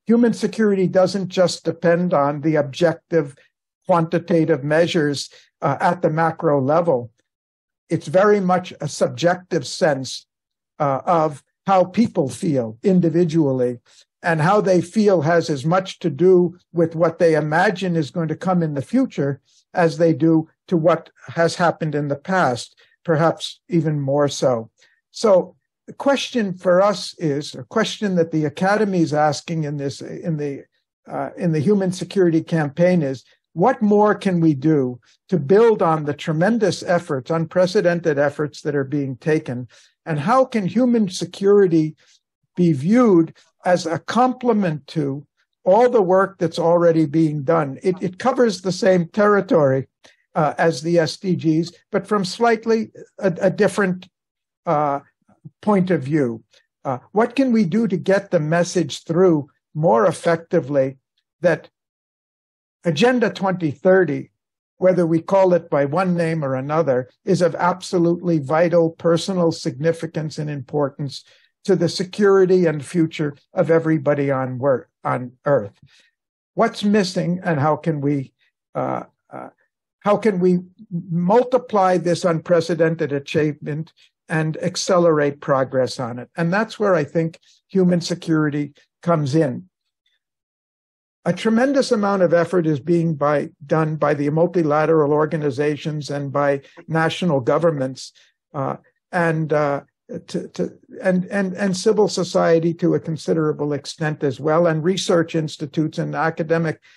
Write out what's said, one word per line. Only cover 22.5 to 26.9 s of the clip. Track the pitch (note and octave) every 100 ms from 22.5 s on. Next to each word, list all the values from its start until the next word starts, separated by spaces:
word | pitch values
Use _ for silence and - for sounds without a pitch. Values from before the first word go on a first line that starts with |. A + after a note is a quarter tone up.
| A#2 - _ _ _ -
perhaps | D3+ D#3+ - - - -
even | F3 D#3 D3
more | C3+ C#3+ C#3+
so. | - C#3+ A#2+ A2+ _ _ _ _
So | - A3+ F#3 - - _ _ -
the |
question | - C4+ C4 - B3 G3+
for | F3 F#3 F3+
us | G3+